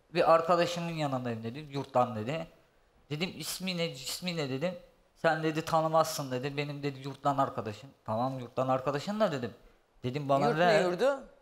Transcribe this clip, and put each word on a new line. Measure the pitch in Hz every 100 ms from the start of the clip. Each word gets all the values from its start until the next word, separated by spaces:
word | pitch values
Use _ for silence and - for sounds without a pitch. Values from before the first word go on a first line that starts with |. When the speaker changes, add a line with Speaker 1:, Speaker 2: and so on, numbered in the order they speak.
| _
Speaker 1:
"Bir | 160 151
arkadaşımın | 165 165 175 170 175 170
yanındayım," | 160 143 131 123 113
dedi, | 113 135
"yurttan," | 151 139 131 127 120 110
dedi. | 107 160 165 - _ _ _ _ -
Dedim, | 147 180 127
"İsmi | 156 - 185 175
ne, | 165 135
cismi | - - 180 165
ne?" | 139
dedim. | 135 175 180 - _ _ _
"Sen," | 165 156
dedi, | 156 156 156
"tanımazsın," | 165 160 160 160 - 139
dedi, | 127 143 143
"benim," | 147 143
dedi, | 143 131
"yurttan | 139 135 143 135
arkadaşım." | 131 - 107 104 135 - -
"Tamam, | 110 131 131
yurttan | 120 - 131
arkadaşın | 131 143 143 190 214
da," | 214
dedim. | 139 120 - - _ _ _
Dedim, | 127 139 139
"Bana | 139 143
Speaker 2:
Yurt | 151
ne | 175
Speaker 1:
ver." | 156
Speaker 2:
yurdu? | 180 180 254 269 233 -